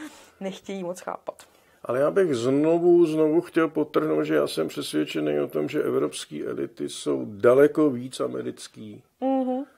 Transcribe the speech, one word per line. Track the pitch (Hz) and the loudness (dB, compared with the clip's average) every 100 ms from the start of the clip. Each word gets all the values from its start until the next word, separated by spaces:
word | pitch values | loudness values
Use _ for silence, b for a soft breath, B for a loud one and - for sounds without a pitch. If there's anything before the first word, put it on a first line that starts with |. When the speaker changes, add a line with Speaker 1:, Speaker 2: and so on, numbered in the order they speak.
| 302 B B B | -16 B B B
Speaker 1:
nechtějí | 190 190 - 196 | -10 -10 -10 -8
moc | 175 185 | -8 -10
chápat. | - - - - - _ _ _ - | -10 -10 -12 -14 -16 _ _ _ -4
Speaker 2:
Ale | 127 | 0
já | 147 | 2
bych | 196 180 120 | 2 2 2
znovu, | 123 139 156 170 175 175 160 | 2 2 4 4 6 6 6
znovu | 156 156 165 | 4 2 2
chtěl | 170 165 160 | 0 0 0
podtrhnout, | 156 151 156 156 156 151 | 0 0 0 0 0 0
že | 156 | 0
já | 147 | 0
jsem | 160 160 | -2 -4
přesvědčený | 147 139 151 147 156 151 147 | -6 -4 -4 -2 -2 -2 -2
o | 143 | -2
tom, | 156 147 | -2 -4
že | 143 | -2
evropské | - 131 151 - - 151 120 | -2 -2 -2 -6 -12 -10 -8
elity | 123 135 - 143 | -6 -8 -8 -10
jsou | - 151 139 120 | -8 -6 -4 -6
daleko | 101 120 131 147 156 151 | 2 4 6 6 4 0
víc | 120 131 - | 0 -8 -6
americký, | 127 127 123 120 - 120 110 101 _ - | -6 -6 -10 -12 -16 -16 -16 -18 _ -6
Speaker 1:
Mhm. | 262 269 254 254 285 | -2 0 -2 -4 -8